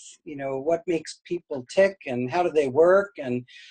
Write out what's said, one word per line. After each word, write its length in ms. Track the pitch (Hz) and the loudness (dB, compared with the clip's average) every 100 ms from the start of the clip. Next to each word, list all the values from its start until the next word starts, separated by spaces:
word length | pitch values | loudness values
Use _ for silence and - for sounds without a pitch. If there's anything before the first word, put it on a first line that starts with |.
| - - | -16 -20
you 120 | 175 143 | -14 -10
know, 220 | 135 135 | -8 -4
what 240 | 143 170 175 | -2 -2 -2
makes 340 | 165 160 - | -4 -6 -14
people 400 | - 175 - 143 127 | -10 -10 -8 -10 -4
tick 260 | - 196 196 - | 2 2 0 -6
and 240 | 123 127 | -6 -2
how 100 | 165 | -2
do 80 | 175 | 0
they 200 | 151 139 | 0 2
work 420 | 131 170 190 196 - | 4 6 6 2 -6
and, 260 | 135 123 123 - - | -6 -6 -8 -18 -20